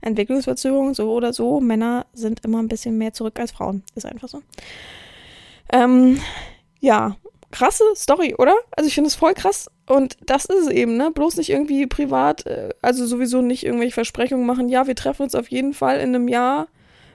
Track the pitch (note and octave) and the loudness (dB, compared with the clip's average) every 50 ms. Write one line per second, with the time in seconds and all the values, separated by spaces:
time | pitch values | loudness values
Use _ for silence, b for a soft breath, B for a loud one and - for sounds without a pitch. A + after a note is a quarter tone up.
0 | B A3+ G#3+ A3 - - B3+ C#4 C4 B3+ B3+ - - C4 C4+ C#4 C4+ C#4 C4 - | B -4 -2 -2 -2 -2 -2 -2 -2 -2 -4 -4 -2 0 0 0 0 0 -2 -2
1 | G#3+ A3 A3+ A#3+ A#3+ A#3+ A#3+ - A#3 A#3+ D4 D4 B3+ A3+ A3 A3 A3+ A#3 A#3+ B3 | -2 -2 -2 -2 -2 -2 -2 -2 -2 0 0 0 2 2 2 0 0 0 -2 -4
2 | - _ - A#3+ A3+ G#3+ A3+ - - A3 A3 A3+ A3+ A3 A#3 G#3+ - A#3+ A3 A3 | -6 _ -10 -8 -6 -6 -6 -6 -4 -4 -2 -2 -2 -4 -6 -6 -6 -4 -4 -2
3 | A3 A3 - - A3+ A3 - - A#3+ - - - - - G3 G3 - - - A3 | -4 -4 -6 -6 -8 -8 -6 -6 -8 -8 -8 -8 -6 -6 -6 -8 -10 -12 -14 -14
4 | - - - A3+ - B3 - C#4+ - _ - B B B B B B B B B | -12 -12 -14 -14 -16 -16 -18 -18 -20 _ -20 B B B B B B B B B
5 | B B B B B B B B B B B B B B A#3+ B3 B3 B3 B3+ B3+ | B B B B B B B B B B B B B B 4 4 6 6 6 6
6 | B3+ B3+ C4 C#4 B B B B B B B B B B _ _ C#4 C4+ G#3+ G#3 | 6 6 6 4 B B B B B B B B B B _ _ 2 4 4 4
7 | A3 G#3+ G3 - - G#4 - _ _ _ - - B3+ G#4 - - G#4+ G#4+ G#4 - | 2 -2 -6 -8 -14 -20 -20 _ _ _ -2 2 2 2 4 4 4 4 2 2
8 | - - C#4+ F4 E4+ C4+ - - B3+ C#4+ F#4+ A#4 A#4+ _ - - D#4 D4 - D4 | 2 2 2 4 2 0 2 4 6 6 6 4 2 _ -2 0 0 0 2 2
9 | D4+ D4 - - E4 D#4+ G4 - - G4 G4+ - - - _ _ _ - C4+ C#4 | 0 0 2 2 2 2 2 2 0 -2 -2 -2 -6 -14 _ _ _ 2 4 4
10 | C4+ B3+ - - - - C4 C#4+ - - F#4 G4 D#4+ C#4 - A#3+ A#3+ A#3 A3+ A#3 | 4 2 -4 -8 -4 -2 -2 0 0 0 2 2 2 2 2 2 2 2 2 0
11 | C#4+ D#4+ D#4+ C#4 D4 E4+ - E4+ D#4 - - C4+ D4 D4+ C#4 C#4 C#4+ C4 - - | 0 0 0 0 0 0 0 -2 -2 0 0 0 0 0 0 0 0 0 -2 -4
12 | D4 C4+ C4+ C4 C4+ D4 D#4 - - - - - - - - _ - A#3+ B3 B3+ | -2 0 0 2 2 2 0 -2 -4 -10 -8 -8 -8 -10 -8 _ 0 0 0 0
13 | B3 A#3 B3 A#3+ C4 A#3+ B3 B3+ B3 A#3+ B3+ - - - A#3+ A#3+ A#3 B3 - A#3+ | -2 -4 -2 -2 -2 0 0 0 0 0 -2 -2 -4 -2 -2 -2 -2 -2 -2 -4
14 | A#3 - - - A#3+ B3+ C4+ B3+ B3 A#3+ B3+ B3+ B3 B3 B3+ B3+ C4 C4+ B3 - | -6 -4 -4 -4 -2 -2 0 0 0 0 0 0 0 0 2 0 0 0 -2 -4
15 | - C4+ C#4 - C#4 B3+ - A#3+ A#3 - B3 B3+ C4 C#4 C#4+ - - B3+ C4+ C#4+ | -4 -4 -4 -4 -4 -4 -4 -4 -4 -4 -4 -4 -2 -4 -2 -2 0 0 0 0
16 | C4+ B3+ B3 B3 A#3+ B3 A#3+ A#3+ B3 B3+ C#4 D4+ D#4+ - b b b b b b | 0 0 0 0 0 0 0 0 0 0 -2 -2 -4 -8 b b b b b b
17 | b b b | b b b